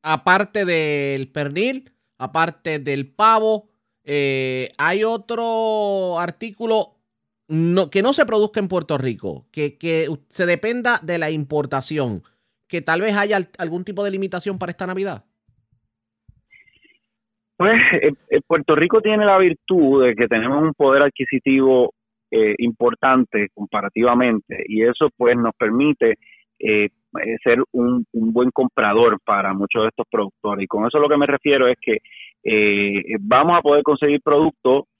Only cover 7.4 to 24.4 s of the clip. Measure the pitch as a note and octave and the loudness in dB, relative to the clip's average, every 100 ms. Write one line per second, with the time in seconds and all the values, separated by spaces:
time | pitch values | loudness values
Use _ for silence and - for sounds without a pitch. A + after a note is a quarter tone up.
7.4 | _ D#3 E3 F3+ D#3+ G3 A3 C#4 B3 G#3+ | _ -2 0 0 0 0 0 0 0 0
8.4 | G#3 A3 G3 F3+ D#3 C#3+ C3 G#2+ G2 C#2+ | 0 -2 -4 -4 -4 -4 -4 -6 -10 -12
9.4 | _ - D3 C#3+ E3 D#3+ D#3 D3 _ - | _ -8 -8 _ -4 -2 -2 -8 _ -4
10.4 | F3 E3+ G#3+ B3 A#3+ A#3 E3 E3+ D#3 D#3 | -2 -2 -2 -4 -2 -2 -4 -4 -4 -4
11.4 | C#3 D3+ C#3 C#3 - D#3 B2+ G2 _ _ | -4 -4 -4 -6 -6 -6 -4 -6 _ _
12.4 | _ _ _ E3+ - E3+ G#3+ G3+ G3+ G3+ | _ _ _ -8 -2 -2 0 -2 0 -2
13.4 | F3 - E3+ E3+ F#3 G3 G3+ F#3+ G3 F3+ | -4 -8 -8 -8 -8 -6 -6 -4 -6 -8
14.4 | G3+ F#3+ F3 E3+ F#3 F#3 G3 A2+ _ _ | -8 -8 -10 -10 -8 -6 -8 -10 _ _
15.4 | _ _ _ _ _ _ _ _ _ _ | _ _ _ _ _ _ _ _ _ _
16.4 | _ _ _ _ _ _ _ _ _ _ | _ _ _ _ _ _ _ _ _ _
17.4 | _ _ G3 A3+ - - - C#3 _ G#3+ | _ _ 2 4 2 2 0 -2 _ -2
18.4 | - E3 D3 D3+ F3 A3 G#3+ G#3+ G#3 F#3+ | 0 -2 2 2 4 2 2 2 4 4
19.4 | F#3 D#3+ - F#3 C#3 C3+ B2+ A2 A#2 A2+ | 4 2 0 2 4 6 4 2 0 0
20.4 | A#2 C#3 D#3+ D3 C#3 C#3 C#3+ - C3 C3 | 0 0 0 2 2 4 2 0 -4 -2
21.4 | - C3+ C3+ B2+ A#2+ _ _ _ _ A2 | 0 2 4 4 2 _ _ _ _ 2
22.4 | G#2+ G#2 A#2+ A2+ A#2+ A#2 C3+ C3 A#2 G#2+ | 2 0 -4 0 0 2 2 2 2 -2
23.4 | G#2 - G2+ G#2 F#2+ - A#2+ B2 B2+ A2 | -4 -8 -8 -6 -6 0 2 2 0 -2